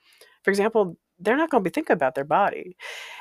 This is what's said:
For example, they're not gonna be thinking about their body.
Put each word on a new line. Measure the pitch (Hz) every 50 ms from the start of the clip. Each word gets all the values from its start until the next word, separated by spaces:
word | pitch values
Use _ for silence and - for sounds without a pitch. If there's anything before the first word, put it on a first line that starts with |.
| _ _ _ _ - _ _ _ -
For | 196
example, | 196 202 196 220 226 220 202 175 160 - _ _ _ -
they're | 175 208 247
not | 302 330 311
gonna | - 190 185
be | 170
thinking | - 302 320 - -
about | - 135 131 -
their | 139 143
body. | 151 160 185 202 170 - - - 180 - - - - - - - - - -